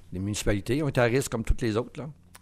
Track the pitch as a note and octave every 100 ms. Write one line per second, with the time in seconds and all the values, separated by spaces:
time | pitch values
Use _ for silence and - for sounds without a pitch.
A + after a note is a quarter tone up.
0 | - F2+ G2 G#2 - G#2 - C3+ C#3+ B2+
1 | A#2+ B2+ B2+ A#2 G#2+ - A#2 G#2 B2+ -
2 | C3+ - - -